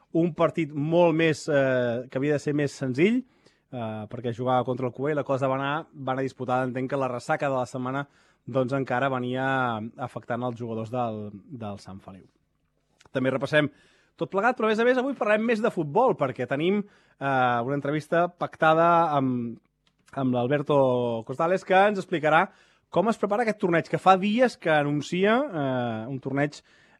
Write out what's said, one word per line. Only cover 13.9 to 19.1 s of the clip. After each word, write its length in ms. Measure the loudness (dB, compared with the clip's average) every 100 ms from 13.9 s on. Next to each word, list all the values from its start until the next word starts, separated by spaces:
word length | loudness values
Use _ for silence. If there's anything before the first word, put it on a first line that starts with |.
| _ _ _
tot 100 | -4
plegat, 240 | 0 0 0
però, 100 | 0
a 20 |
més 120 | 2
a 40 | 2
més, 120 | 2
avui 160 | -2 -2
parlarem 280 | 0 2 2
més 140 | 0
de 80 | 0
futbol, 400 | -2 -2 2 2
perquè 320 | 2 -2 -2 -4
tenim, 360 | 0 0 0 -2 _ _ _
eh, 80 | -2 2 2 2
una 100 | 0 -2
entrevista 500 | -2 -4 0 0 0
pactada 800 | -2 -10 0 4 6 6 6 4